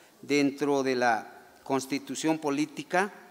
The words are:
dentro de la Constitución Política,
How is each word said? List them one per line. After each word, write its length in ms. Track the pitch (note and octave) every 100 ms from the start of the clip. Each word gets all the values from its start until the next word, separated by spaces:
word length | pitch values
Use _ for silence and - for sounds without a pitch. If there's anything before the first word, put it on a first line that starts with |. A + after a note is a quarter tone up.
| - _
dentro 600 | B2 C#3+ C#3+ C3+ C#3+ C#3
de 120 | C3+ B2+
la 380 | B2 A2 G2 - - -
Constitución 760 | - C3+ C3 C#3 C#3 B2+ D#3 D#3
Política, 760 | D3+ C#3 D3+ - D3 F3+ G3+ - -